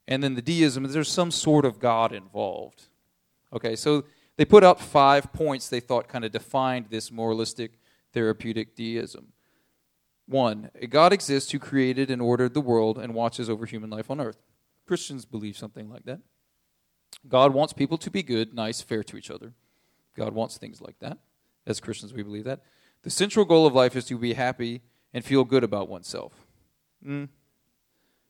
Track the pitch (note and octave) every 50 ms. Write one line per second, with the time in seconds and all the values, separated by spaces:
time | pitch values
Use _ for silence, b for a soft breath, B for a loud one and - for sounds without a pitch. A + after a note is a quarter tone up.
0 | _ - B2+ C3+ C#3+ C3+ C3 B2 A#2+ D#3+ E3+ E3 D#3+ D3 B2 C3 C3+ C3+ C#3 D#3
1 | D3 - - F#3 F3 E3+ D3+ - - D#3 D3+ D3+ C#3 B2+ G#2 - - A#2+ A2+ A2+
2 | A2+ A2+ A2+ G2+ F#2+ F#2+ - G#2 G#2+ F#2+ F2 - - - _ _ - _ _ _
3 | _ _ _ _ _ _ _ _ _ _ - A#2 - A2+ A2+ - - D3+ D3+ D3
4 | - b b b b b b - D3+ - G#3 G#3 F#3+ F3+ - - - - - D3
5 | C#3 C#3 C#3+ C#3+ - - - - D#3+ D3+ C3+ B2+ - - C3 A#2+ A#2+ - B2+ A#2
6 | - - - B2+ A2+ A2 G2+ A#2+ - - - C3+ C3 C3 B2+ B2 A2+ G2+ A2+ A2
7 | - - A#2+ A2+ A2+ A2+ A2+ A2+ A2+ A2 - - A#2 A2+ _ _ _ _ _ _
8 | _ _ _ B2 A2+ A2 G#2+ A2 - A2+ G#2+ A2+ A2 - _ - A2+ A2+ A2+ A#2
9 | A#2 - - - - _ _ _ _ _ _ _ _ _ _ _ _ _ _ _
10 | _ _ _ _ _ - C3 C3+ B2+ A#2 G#2+ G#2+ A2+ B2 _ - B2+ A#2 B2 D3+
11 | E3 F3+ G3+ G3 - - C#3 C#3 - - - C#3 - - C#3 C3+ C3 B2+ B2+ C3
12 | C3+ C3+ C3 B2 A#2+ A#2 B2 B2 B2+ B2 B2 D3+ C#3+ B2 A#2 A2+ A2 A2 A2 A2
13 | G#2+ A#2+ A2+ A2+ A#2 A#2 - - A#2+ A2 A2 G#2 A#2 A2 B2 A2 G#2+ A2 G#2+ G#2+
14 | A2 - C3+ D3+ C#3 A2 G#2+ _ _ _ _ _ _ _ _ _ _ - F3+ E3
15 | - - C#3 C3 A2+ _ - A2 G#2 G#2 G2+ - A2+ G#2+ _ C3 G#2+ G#2+ A#2+ -
16 | _ B2 C3 F#3+ _ _ _ _ _ _ _ _ _ _ _ _ _ _ _ _
17 | _ _ - - _ C3 C3 B2+ C3+ C#3+ C3+ C3+ D#3 D#3 - - C#3+ C3+ E3 D#3+
18 | - F3+ - G3 E3+ C3 A#2+ A2 A2+ A2+ A#2+ A#2 A2 A2 A#2 - - - A#2+ A2
19 | G#2 - - G#2 - - - - - A#2 A#2+ _ _ _ _ _ _ _ _ _
20 | _ _ _ - A2+ A2 G#2 A2 A2+ A2 - - A#2+ - - - - - - _
21 | - B2+ - - _ _ _ _ _ _ _ _ _ A2+ A2 - - - G#2+ -
22 | - G2+ B2+ A#2+ G2+ G#2 G#2 G#2 G#2+ B2+ C3+ - _ _ _ _ _ _ _ _
23 | _ D#3+ - - F#3 G#3 - A3+ G3+ E3 E3+ D#3+ D#3+ D3 B2 C3 B2+ B2 - B2+
24 | A#2+ - C3 A2+ A#2+ A#2+ A2+ C3+ B2 B2+ B2 - A#2+ A#2 A#2+ A#2+ _ _ _ _
25 | _ _ - B2 A2+ - C3+ C3+ B2+ A2+ C3 C3 A#2+ G#2+ G2+ G2+ F#2+ F#2+ G2 F2
26 | - - - - - - _ _ _ _ _ _ _ _ _ _ _ _ _ _
27 | - C#3 C#3+ C#3+ C#3+ C#3+ _ _ _ _ _ _ _ _ _ _ _ _ _ _
28 | _ _ _ _ _